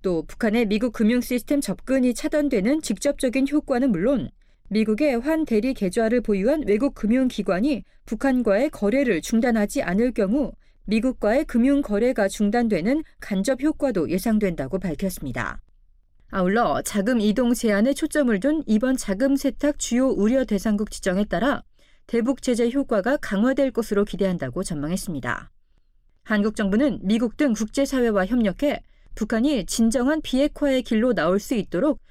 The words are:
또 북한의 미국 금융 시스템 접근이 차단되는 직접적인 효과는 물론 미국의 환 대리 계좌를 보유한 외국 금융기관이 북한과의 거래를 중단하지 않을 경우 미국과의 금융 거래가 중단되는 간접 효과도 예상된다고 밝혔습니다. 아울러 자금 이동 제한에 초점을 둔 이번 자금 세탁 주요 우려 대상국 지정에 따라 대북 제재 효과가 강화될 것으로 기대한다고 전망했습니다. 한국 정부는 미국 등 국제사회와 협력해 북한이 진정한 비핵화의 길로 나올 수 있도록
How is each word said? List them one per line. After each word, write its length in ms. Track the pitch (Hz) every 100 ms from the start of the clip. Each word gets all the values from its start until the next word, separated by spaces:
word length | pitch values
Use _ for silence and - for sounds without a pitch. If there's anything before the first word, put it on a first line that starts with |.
또 240 | 196 165 -
북한의 380 | - 226 226
미국 260 | 220 214 240
금융 300 | - 214 247
시스템 400 | 233 247 - 285
접근이 520 | 285 277 - 262 247
차단되는 680 | 233 302 302 294 233 202 311
직접적인 680 | - 208 285 285 262 254 277
효과는 440 | 294 - 247 269
물론 340 | 170 214 262 123 _ _ _ -
미국의 520 | 208 214 214 302 233
환 240 | 269 320
대리 280 | 302 214 254
계좌를 460 | 262 190 233 226 247
보유한 460 | 226 196 208 311 254
외국 260 | 208 277
금융기관이 920 | - 208 247 254 - 196 180 269 262 - _
북한과의 640 | - 214 269 254 226 196 302
거래를 500 | - 202 262 254 160
중단하지 600 | - 226 247 226 208 277
않을 300 | 175 190 247
경우 400 | 233 190 262 240 - _ _ -
미국과의 580 | 220 254 - 208 247
금융 360 | 311 240 254 285
거래가 460 | 277 202 240 254 196
중단되는 760 | - 208 240 233 185 190 302 - _
간접 420 | - 190 196 262
효과도 460 | 294 - 277 196 151
예상된다고 680 | 185 233 214 196 160 131 185
밝혔습니다. 840 | 190 147 190 - 139 120 104 - - _ _ _ _ _ -
아울러 460 | 190 180 214 196 131
자금 400 | - 208 196 240
이동 320 | 208 208 240
제한에 400 | 240 226 202 240
초점을 460 | 285 311 302 247 202
둔 240 | 269 311
이번 320 | 277 214 254 262
자금 380 | - 190 269
세탁 420 | 277 277 - 285 285
주요 300 | - 240 262
우려 380 | 190 208 262
대상국 440 | 254 202 220 208 208
지정에 360 | - 196 185
따라 360 | 208 170 240 254 - _ _ _ -
대북 340 | 233 233 269
제재 300 | - 233 240
효과가 460 | 269 262 214 208 294
강화될 520 | - 196 247 269 269
것으로 340 | 240 220 202
기대한다고 600 | 202 180 190 175 131 131
전망했습니다. 880 | 185 151 147 190 - 147 117 - - _ _ _ _ _ _ _
한국 320 | - 214 214
정부는 460 | 214 202 208 285 190
미국 340 | 185 220 233 -
등 160 | 294
국제사회와 720 | 214 214 - 277 262 240 202
협력해 560 | 190 247 208 - 285 240 - - -
북한이 540 | - 214 226 269 269 165
진정한 560 | - 226 254 254 311
비핵화의 580 | - 254 294 - 294 262
길로 320 | - 220 247
나올 260 | 196 160 196
수 140 | -
있도록 480 | 240 - 170 285 240 -